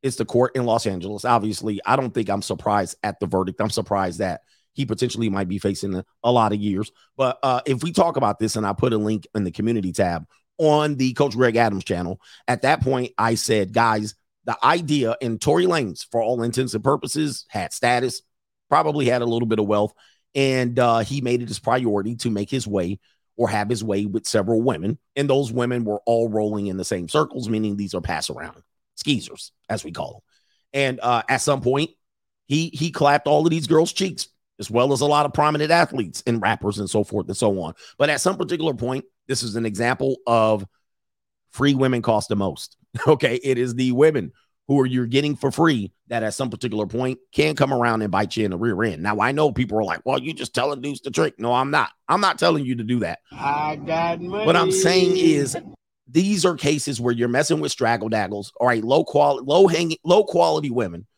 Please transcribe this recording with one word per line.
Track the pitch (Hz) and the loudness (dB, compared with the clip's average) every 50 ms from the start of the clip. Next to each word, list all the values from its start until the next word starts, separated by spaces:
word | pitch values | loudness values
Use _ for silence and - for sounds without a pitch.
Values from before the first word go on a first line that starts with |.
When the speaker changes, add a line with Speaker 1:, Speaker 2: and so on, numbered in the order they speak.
| - | -4
Speaker 1:
It's | 135 123 | -4 -4
the | - 113 | -4 -6
court | - - 120 127 127 - | 0 2 2 2 4 2
in | 131 123 | -2 0
Los | 117 113 117 - | 2 2 2 0
Angeles. | 107 95 90 85 98 104 101 - | -2 -4 -4 -6 -8 -10 -6 2
Obviously, | 120 123 113 101 110 101 - - 110 104 98 - | 2 2 2 2 0 -6 -4 -6 -6 -6 -4 0
I | 98 123 | 0 0
don't | 139 135 120 - | 0 0 -2 -4
think | 123 110 98 | -4 -2 -2
I'm | 98 101 101 | -2 -2 -2
surprised | - 101 - - 107 104 104 95 82 - _ | -4 -6 -4 -2 0 0 0 0 -2 -8 _
at | - 107 98 _ | -6 -6 -4 _
the | 104 | -6
verdict. | 82 98 92 95 92 90 - | -2 0 0 0 0 -2 -2
I'm | 107 110 | -4 -2
surprised | - - 92 - 104 98 95 90 78 85 | -2 -4 -4 -2 -2 0 0 -2 -2 -4
that | 101 92 87 - _ _ _ _ _ _ _ | -4 -4 -4 -6 _ _ _ _ _ _ _
he | - 117 | -6 -4
potentially | 107 110 - 123 120 117 107 117 107 | -4 -2 -2 -2 -4 -2 -2 -2 0
might | 98 98 98 | 0 -2 -2
be | 87 95 | -2 -4
facing | 98 - 98 98 - - 98 95 | -2 -2 -2 -2 -2 -4 -4 -4
a, | 90 92 _ _ _ - | -6 -8 _ _ _ 0
a | 117 | 4
lot | 123 123 113 107 107 | 4 4 4 4 2
of | 104 | -2
years. | 101 104 95 95 110 - _ _ _ _ _ | -2 -2 -2 -2 -4 -6 _ _ _ _ _
But, | - 135 127 127 - | -2 0 0 0 0
uh, | - 135 127 123 - | 0 0 0 0 0
if | - 135 123 | -2 -4 -2
we | 156 170 | -4 -4
talk | 165 - 180 170 156 | 2 2 2 2 2
about | 139 127 104 104 | 0 0 0 0
this, | - 110 110 - | 0 -2 -2 -2
and | 107 107 | -2 -4
I | 98 101 | -4 -2
put | - - 127 113 | 0 0 0 0
a | |
link | 107 107 107 110 107 - - _ | 0 0 -2 -2 -4 -6 -6 _
in | 110 101 | -4 -4
the | 90 | -4
community | 80 - 104 117 117 110 92 92 | -4 -4 -2 -2 0 0 -2 -4
tab | 90 - 98 87 85 80 78 _ _ _ _ _ _ - | 0 0 0 0 0 -4 -8 _ _ _ _ _ _ 0
on | 160 156 147 151 151 151 147 | 2 4 4 4 4 2 0
the | 131 131 127 120 | 0 0 -2 2
Coach | - 143 139 107 | 0 0 0 2
Greg | 117 127 120 110 | 2 2 4 4
Adams | 120 117 110 101 95 - | 4 2 2 2 -2 -4
channel, | - 95 87 90 90 92 - _ - - - _ | -4 -4 -4 -2 -6 -8 -10 _ -20 -20 -10 _
at | - 120 - | -2 -2 0
that | - 131 156 - | 2 0 2 2
point, | 127 131 135 127 123 120 _ | 2 0 0 0 -2 -4 _
I | - 110 117 117 | -2 0 0 0
said, | 110 - - 113 107 98 92 107 | 0 0 0 2 2 0 0 2
"Guys, | 120 117 113 110 110 107 110 - _ _ _ _ _ _ | 2 2 4 2 0 -2 -6 -10 _ _ _ _ _ _
the | 123 113 - - | -8 -4 2 2
idea," | 127 165 175 170 143 151 143 127 113 117 - | 2 2 2 2 0 0 2 2 0 0 -2
in | 135 117 113 | -2 -4 -4
Tory | 104 - 135 151 175 180 | -2 0 2 2 4 4
Lanez, | 185 175 156 127 98 76 - - _ | 2 2 0 -2 -4 -6 -10 -14 _
for | - 98 | -4 -2
all | 98 110 127 120 | 0 0 -2 -2
intents | 113 120 117 127 131 120 - | -2 -2 -2 -2 -4 -2 -4
and | 110 107 | -2 0
purposes, | 135 143 139 - 131 - 147 156 147 - - - _ | 0 0 0 -2 -6 -4 -4 -4 -4 -4 -8 -14 _
had | - 104 90 - | -6 -6 -6 -6
status, | - - - 120 123 120 127 127 117 - _ _ _ _ _ _ _ _ _ _ | -6 -2 0 0 0 0 0 -2 -6 -8 _ _ _ _ _ _ _ _ _ _
probably | 147 156 160 156 147 151 139 | 2 2 2 2 0 0 0
had | - 127 123 | 2 2 2
a | 120 | 0
little | 120 113 117 120 | 0 0 0 0
bit | 113 113 107 | 0 0 0
of | 104 | 2
wealth, | 101 104 104 104 107 _ _ _ _ _ _ _ _ _ | 2 2 2 2 0 _ _ _ _ _ _ _ _ _
and, | 139 139 135 131 131 127 120 120 127 | 0 2 2 2 0 0 0 2 2
uh, | 123 120 113 113 | 4 4 4 2
he | 107 101 131 143 | 0 -2 -4 -4
made | 123 120 123 123 120 | 0 0 0 0 -2
it | |
his | 110 110 - | -4 -10 -6
priority | - 113 117 131 127 113 104 101 98 110 120 | -2 0 0 0 0 0 0 0 -2 -4 -6
to | 117 - 120 | -4 -4 -2
make | 107 98 101 - | -2 -2 -2 -2
his | - 131 117 | -4 -6 -4
way | 104 101 98 87 87 101 - _ _ _ _ _ _ _ | -2 -2 -2 -2 -2 -4 -8 _ _ _ _ _ _ _
or | - 120 107 | -2 -2 0
have | 107 104 104 104 | 0 -2 -2 -2
his | 120 104 110 | -4 -4 -2
way | 110 98 98 104 | -2 -2 -2 -2
with | 104 95 113 - | -2 -4 -6 -6
several | - - 110 95 101 117 110 117 | 0 -2 0 0 2 0 2 2
women, | 131 110 78 87 101 135 - _ _ _ | 0 -2 0 -4 -4 -6 -6 _ _ _
and | 139 139 143 | -4 0 2
those | 135 139 143 117 | 2 0 0 -2
women | 113 123 120 120 123 123 117 | -2 -2 -2 -2 -2 -2 -2
were | 104 104 101 _ | -4 -4 -4 _
all | - 117 117 117 | 0 2 2 2
rolling | 117 107 110 107 107 107 104 101 | 0 0 0 0 0 -2 -2 -4
in | 98 92 | -4 -4
the | 95 90 | -6 -4
same | - 110 90 87 | -4 -4 -6 -6
circles, | - - 151 156 156 - 131 120 107 | -2 0 0 0 0 -4 -8 -4 -2
meaning | 117 110 107 104 101 | -2 -2 0 -2 -2
these | 101 101 95 - | -4 -6 -4 -6
are | 90 | -6
pass-around | 82 - 87 78 - - - - 82 85 - - _ _ _ _ _ _ _ | -4 -4 -6 -4 -4 -6 -8 -10 -12 -14 -16 -20 _ _ _ _ _ _ _
skeezers, | - - 147 143 113 - - - - - - _ _ _ - | -8 -2 0 0 0 -2 -8 -16 -16 -18 -20 _ _ _ -6
as | - 107 - | -6 -6 -6
we | - | -10
call | 170 - - - - | -10 -10 -10 -10 -12
them. | - _ _ _ _ _ _ _ _ _ _ - | -18 _ _ _ _ _ _ _ _ _ _ -2
And, | 139 139 131 127 120 | 0 0 0 -2 -2
uh, | 110 123 123 117 - - | 0 0 0 0 2 0
at | 135 - | -2 0
some | - - 143 131 | 2 0 0 0
point, | 123 123 131 139 156 165 _ _ _ _ _ _ _ _ _ _ _ | 0 0 0 0 0 -2 _ _ _ _ _ _ _ _ _ _ _
he, | _ 135 156 165 165 | _ 0 0 0 -2
he | - 127 151 170 | -4 -4 -4 -4
clapped | 139 - 156 143 143 151 - | 0 2 4 4 4 4 4
all | - 151 151 160 | 2 2 4 4
of | 170 | 2
these | 160 165 151 | 0 0 0
girls' | - 160 156 165 - - | 4 4 4 4 2 0
cheeks, | - 190 190 - - - _ _ _ _ _ _ _ | -4 -4 -4 -4 -8 -12 _ _ _ _ _ _ _
as | 104 - | -12 -2
well | 107 117 123 139 | 2 2 4 4
as | 139 117 | 2 2
a | 143 | 2
lot | 147 147 147 147 | 4 4 4 2
of | 143 143 | 2 2
prominent | - 147 151 151 147 151 151 | 2 2 2 2 0 2 4
athletes | 170 170 165 - - 131 107 82 - - - | 4 4 4 2 0 -4 -4 -4 -6 -6 -2
and | - 117 113 | -2 -2 2
rappers | 95 104 113 - - 101 98 | 2 0 0 0 -2 -4 -2
and | 101 101 92 | -2 -6 -2
so | - 110 101 | 0 -2 0
forth | - - 104 90 | 0 -4 -6 -4
and | - 98 | -4 -4
so | - 123 107 101 95 | 0 0 0 2 0
on. | 82 80 - _ - - - | -4 -8 -10 _ -20 -20 -2
But | - 143 151 | 0 0 0
at | 147 143 | 0 0
some | - 185 202 | 0 -2 0
particular | - 180 - - 160 156 160 135 | -2 -4 -4 -4 -2 -2 -4 -4
point, | 107 107 123 131 131 - _ _ _ _ | -2 -4 -4 -4 -4 -6 _ _ _ _
this | - 135 120 123 | -6 -4 -4 -4
is | 113 101 | -4 -4
an | 117 113 | -4 -4
example | 110 104 95 117 120 120 - 135 135 131 - _ | -4 -2 -2 0 0 0 0 0 -2 -2 -2 _
of | - 117 113 110 110 110 104 98 - _ _ _ _ _ _ _ _ _ _ _ _ _ _ _ _ | 2 4 4 4 4 2 0 -2 -10 _ _ _ _ _ _ _ _ _ _ _ _ _ _ _ _
free | - - 139 143 143 | -4 0 2 2 4
women | 131 135 131 127 120 | 4 2 2 2 0
cost | 107 - 110 104 101 - | 2 2 2 2 0 -2
the | 107 | -2
most. | 101 98 92 - - - - _ _ | -2 -2 -4 -4 -8 -14 -18 _ _
<laughs> | _ _ - - - | _ _ -10 -2 4
Okay, | - 156 127 - 123 120 123 | 4 4 4 4 0 -2 -2
it | 135 139 131 | 0 -2 0
is | 120 127 123 117 | 0 0 -2 -2
the | 123 127 127 123 | 0 0 0 4
women | 123 147 160 151 135 90 69 - _ _ _ _ _ _ | 4 4 4 4 2 -6 -6 -12 _ _ _ _ _ _
who | - 139 143 | 0 2 2
are | 131 | 2
you're | 127 127 127 123 | 2 0 -2 -2
getting | 113 120 139 143 147 147 | 2 0 0 0 0 -4
for | - - 135 | -2 -2 -2
free | - - 170 165 147 113 101 90 _ _ _ | 2 4 2 4 4 2 -2 -6 _ _ _
that | _ 120 117 110 | _ -4 -2 -2
at | 107 - | -4 -4
some | - 135 120 | -4 -6 -6
particular | 104 - - 120 104 107 107 | -6 -6 -8 -6 -4 -4 -4
point | 95 - 120 127 131 - - _ _ | -4 -4 -4 -4 -4 -4 -6 _ _
can | - - 151 156 151 | 0 0 0 0 2
come | 131 147 135 135 | 0 0 2 2
around | 123 120 120 113 110 | 2 2 2 2 0
and | 107 104 | -2 0
bite | 92 98 107 92 - | 0 0 -2 -2 -2
you | 113 110 | -2 -2
in | 98 | -2
the | 92 | -2
rear | 87 110 120 101 87 110 | -2 -2 -2 0 0 -2
end. | 110 85 73 | -2 -2 -4
Now, | 82 107 104 - | -4 -4 0 0
I | 107 123 | 0 0
know | 135 147 156 147 107 | 2 2 0 0 2
people | - 127 101 98 | 0 -4 -2 -2
are | 110 107 | -2 -2
like, | 90 82 80 _ | -2 -4 -4 _
"Well, | 123 135 135 | -2 -2 -2
you | 127 151 160 | -2 -6 -8
just | - 127 - - | -8 -10 -6 -4
telling | - 123 147 143 135 | -2 -2 -2 -4 -6
dudes | 123 143 143 120 | -8 -8 -8 -8
the | - 139 | -10 -6
trick." | 117 - 165 147 - - | -2 -2 -2 -2 -2 -4
No, | 107 120 123 | -2 0 0
I'm | 123 131 139 | 2 0 2
not. | 147 151 117 - - _ _ - | 0 0 0 -2 -6 _ _ -2
I'm | 135 135 | 0 2
not | 208 190 170 | 2 0 0
telling | - - 175 165 151 139 | 2 2 2 2 2 -2
you | 127 127 | -4 -4
to | 120 113 | -4 -2
do | 107 123 120 | -2 -2 -2
that. | 104 82 - - _ _ | -2 -4 -6 -10 _ _
Speaker 2:
I | - - - 139 143 147 151 151 156 | -16 -6 -4 -4 -2 -2 -4 -4 -6
got | 151 147 151 160 165 170 170 170 170 | -8 -6 -4 -2 -2 0 -2 -2 -4
money. | 175 180 190 208 214 | -6 -8 -6 -2 0
Speaker 1:
What | 233 165 | 2 2
I'm | 175 - - - | 2 2 2 0
saying | - - 165 180 185 180 175 185 | 2 2 4 4 4 4 4 2
is | 185 170 165 156 143 143 - - - - - - _ _ _ _ _ _ | 4 4 4 4 4 0 -2 -4 -8 -10 -12 -20 _ _ _ _ _ _
these | - 123 160 185 196 208 185 160 | 0 2 2 4 4 2 2 2
are | 180 170 | 0 0
cases | 147 - 143 139 143 - 143 135 107 | 2 0 0 0 0 -2 -4 -6 -2
where | 120 123 120 | -2 -2 0
you're | 117 120 120 | 2 0 2
messing | 120 131 151 - 165 151 | 2 0 2 2 0 0
with | 151 - | 0 -4
straggle | - - 123 113 117 104 104 110 | -2 -2 0 0 0 0 -2 -2
daggles, | 113 107 101 92 101 101 101 - _ - | -2 -2 -2 -2 -4 -8 -10 -12 _ 0
all | 117 | 2
right, | 123 120 113 107 | 2 2 2 2
low | 117 135 156 160 | 2 2 2 2
qual-, | - - 147 147 147 139 123 | 2 2 2 4 4 2 0
low | 123 135 147 175 196 | 0 2 6 6 6
hanging, | 185 165 160 175 165 160 - _ | 6 6 2 0 -2 -4 -6 _
low | 165 175 208 208 | 4 4 4 4
quality | - - 127 - - 117 - 151 139 | 2 2 2 2 4 2 0 -2 -2
women. | 117 120 113 90 85 85 101 _ _ | -2 -2 -2 -2 -6 -12 -16 _ _